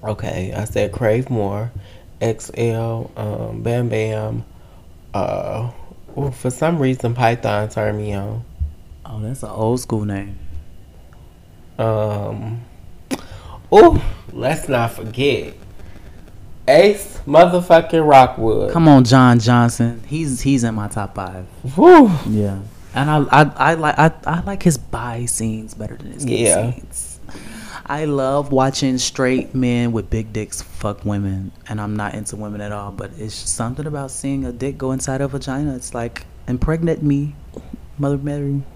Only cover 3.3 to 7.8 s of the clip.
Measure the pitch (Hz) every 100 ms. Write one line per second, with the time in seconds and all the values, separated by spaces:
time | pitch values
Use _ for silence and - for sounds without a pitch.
3.3 | 107 113 113 113 120 120 110 110 107 107
4.3 | 113 - - - - - - - 101 -
5.3 | 98 92 107 120 - - - - - 139
6.3 | 127 - - 156 170 131 127 120 120 120
7.3 | 117 110 104 107 113